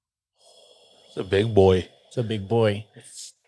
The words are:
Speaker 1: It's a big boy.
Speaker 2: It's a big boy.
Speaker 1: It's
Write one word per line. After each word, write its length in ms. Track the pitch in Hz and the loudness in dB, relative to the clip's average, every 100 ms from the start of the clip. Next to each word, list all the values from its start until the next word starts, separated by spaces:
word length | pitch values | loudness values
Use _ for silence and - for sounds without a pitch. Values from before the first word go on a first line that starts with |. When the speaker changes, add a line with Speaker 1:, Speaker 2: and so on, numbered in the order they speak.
| _ _ _ _ _ _ _ _ _ _ _ | _ _ _ _ _ _ _ _ _ _ _
Speaker 1:
It's 80 | - | -12
a 60 | |
big 300 | 98 98 113 | -4 -2 2
boy. 340 | 104 95 92 87 _ _ | 4 4 4 0 _ _
Speaker 2:
It's 100 | - | -8
a 60 | |
big 240 | 110 107 98 | -6 -8 -4
boy. 380 | 117 110 101 110 - | 0 0 -2 -10 -20
Speaker 1:
It's 380 | - - - - | -20 -20 -20 -20